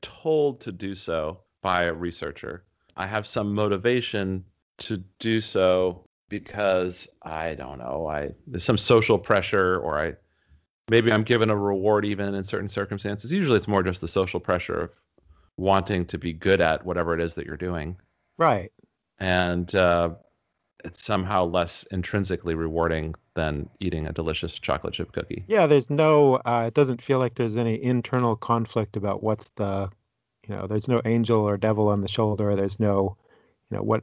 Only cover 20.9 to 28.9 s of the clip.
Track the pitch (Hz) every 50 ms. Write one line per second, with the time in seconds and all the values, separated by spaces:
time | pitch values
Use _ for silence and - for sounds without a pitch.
20.9 | - - - - 107 101 90 92 104 92 90 85 87 90 85 85 - - - -
21.9 | 98 92 90 - - 101 95 95 90 82 - 85 82 80 82 80 80 82 85 85
22.9 | 80 80 80 80 80 - _ _ _ 87 80 78 76 71 - - - _ 95 90
23.9 | 82 78 78 78 80 82 80 80 78 - - 80 - - - - 67 - - -
24.9 | - - 82 - - - - - - - 92 - 220 208 170 143 147 139 120 -
25.9 | 147 151 156 156 156 147 147 135 127 127 - 117 120 117 117 117 - 147 143 131
26.9 | 123 117 - - 135 127 127 120 120 - 120 113 107 120 117 117 110 113 135 123
27.9 | 127 123 - - 131 127 123 117 110 - - - 117 117 113 - - 117 107 -